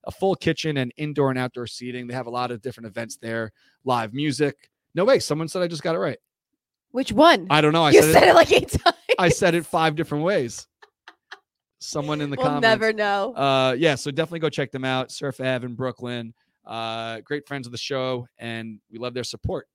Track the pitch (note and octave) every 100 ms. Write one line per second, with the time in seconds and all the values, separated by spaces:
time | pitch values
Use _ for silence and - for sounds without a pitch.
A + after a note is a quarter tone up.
0 | - - F#3+ F3+ - D#3 D#3+ C#3+ B2 -
1 | D3+ D3 C3+ B2+ B2+ - A#2 - B2 B2
2 | B2 B2+ A#2+ B2 B2 A#2+ B2+ A#2 A2+ G2
3 | A2+ - A#2 A2+ A2 _ _ _ B2+ A#2+
4 | A2+ B2 D3+ B2+ C#3+ - _ _ _ D#3+
5 | G#3 C4+ - D3+ D#3+ F#3 F3 E3 E3+ E3
6 | F3 A#2 _ _ _ _ _ _ _ A#3+
7 | C4 G#3 D#4+ B3+ F3 D3+ D3+ E3 D3+ -
8 | D#3 - F#4 E4+ D#4 F4+ - - F4 -
9 | - - F3+ - F#3+ E3+ D#3 E3+ D#3+ D3+
10 | D#3+ D3 E3 G3+ A#2+ - - _ - _
11 | - _ _ - _ _ _ _ - D#3
12 | D3 D3+ D3 C#3 B3+ - A3+ A3 A3 A3
13 | G#3 G3+ G3 A#3+ C#3 C3+ C3 B2+ D#3 C3+
14 | D3 C#3 D#3 E3+ D#3 D3 C#3 C3 C3 C3
15 | B2+ - C#3+ - C3 B2+ B2 A2+ C3 A#2
16 | B2 A#2+ A2+ - _ _ G#2+ A2+ A2+ A2+
17 | A2+ A2+ - D3 C#3+ C#3 A#2+ A#2+ - C3+
18 | B2+ B2+ A#2+ _ A#2 A2+ A2+ G#2+ _ A2
19 | B2 B2 A#2 A2+ - F3+ -